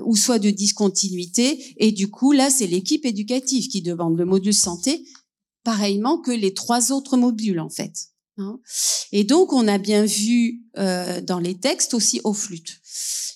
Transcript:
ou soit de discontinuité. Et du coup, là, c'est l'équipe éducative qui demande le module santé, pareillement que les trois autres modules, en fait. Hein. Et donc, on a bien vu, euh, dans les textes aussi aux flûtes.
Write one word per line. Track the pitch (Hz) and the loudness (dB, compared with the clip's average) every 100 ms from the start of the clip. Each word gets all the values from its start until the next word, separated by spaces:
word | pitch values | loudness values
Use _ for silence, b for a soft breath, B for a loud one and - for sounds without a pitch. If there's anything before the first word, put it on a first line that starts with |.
| - | 0
ou | 214 | 2
soit | - 233 | 2 2
de | 202 | 2
discontinuité. | 196 202 - 202 196 196 180 175 233 254 311 - - | 0 -2 0 0 0 -4 -4 -4 0 0 0 -8 0
Et | 220 | 2
du | 185 196 | 2 -4
coup, | - 262 | 2 4
là, | 285 269 | 4 4
c'est | 269 190 | 2 0
l'équipe | 175 185 302 262 | 0 0 -2 -2
éducative | 202 214 254 254 262 - | -4 -2 -2 0 -2 -2
qui | 190 | -4
demande | 170 170 170 165 | -4 -2 0 0
le | 175 | 2
module | 190 190 | 2 2
santé, | 208 180 170 262 320 B B _ _ _ _ | 2 0 -2 -2 -2 B B _ _ _ _
pareillement | 233 214 208 202 240 320 | -2 0 0 0 0 0
que | - | 0
les | 240 190 190 | 0 -2 -2
trois | - 240 247 | 0 0 2
autres | 277 269 254 | -2 0 2
modules, | 247 220 220 170 | 2 0 -2 -2
en | 156 | -4
fait. | - 160 - - _ _ - | -8 -10 -10 -16 _ _ -12
Hein. | 196 247 B B B B B | -10 -10 B B B B B
Et | 202 208 | 0 4
donc, | 311 370 | 4 4
on | 262 214 | 4 2
a | 202 | 2
bien | 202 208 214 | 2 2 2
vu, | 208 214 240 233 - - - | 0 2 2 2 -2 -14 -4
euh, | 190 180 180 180 | -2 -2 -4 -6
dans | 180 180 | -4 -2
les | 175 185 | -2 -2
textes | 262 359 - | -2 0 0
aussi | 233 196 240 | 0 0 0
aux | 214 | -2
flûtes. | 202 - 170 - - B B B B B | -2 -6 -10 -14 -18 B B B B B